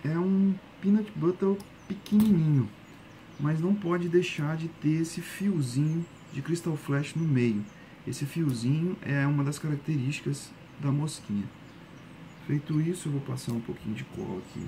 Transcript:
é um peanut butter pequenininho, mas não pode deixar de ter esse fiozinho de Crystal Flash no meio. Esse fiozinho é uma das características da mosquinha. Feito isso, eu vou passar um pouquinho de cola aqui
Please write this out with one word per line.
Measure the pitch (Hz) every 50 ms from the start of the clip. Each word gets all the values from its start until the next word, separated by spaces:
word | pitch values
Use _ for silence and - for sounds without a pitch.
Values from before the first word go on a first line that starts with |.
| -
é | 147 160
um | 170 180 190 196 190 196 196 190 - - - - -
peanut | - 196 208 214 208 208 -
butter | 151 151 170 180 - 196 196 196 196 - - - - -
pequenininho, | - 208 - - - 208 208 214 220 202 170 160 156 151 135 117 98 - - - - - - - - - - - - - -
mas | 143 147 160 160
não | 160 185 202
pode | 208 170 170 175 180 175
deixar | 175 165 175 175 - - - 147 147 160
de | 160 160
ter | 165 - - - 147 156 160
esse | 165 165 - -
fiozinho | 165 - - - 190 202 190 165 139 120 117 135 147 156 156 165 165 - - - - -
de | - 139
Crystal | 135 - 165 170 - 175 156
Flash | 143 - - 143 143 147 - -
no | 160 165
meio. | 160 143 123 123 120 107 104 104 - - - - - - - -
Esse | - 123 - 143
fiozinho | 135 - 170 165 143 127 113 117 127 143 156 165 180 185 -
é | - - 143 143 139
uma | 139 147 143 139
das | 143 147 -
características | - 156 147 143 - - 160 143 123 135 147 - - 143 139 - - - - - - - - -
da | 147 143
mosquinha. | 135 147 151 156 - - - - 104 101 95 - - - - - - - - - - - - - - - - - - - -
Feito | - 143 147 143 - 160 151
isso, | 156 165 185 185 - 156
eu | 143
vou | 143
passar | 139 - 127 127 - -
um | 120 117
pouquinho | 113 - 123 - - 107 110
de | 123 135
cola | - - - 104 101 95 92
aqui | - - - - -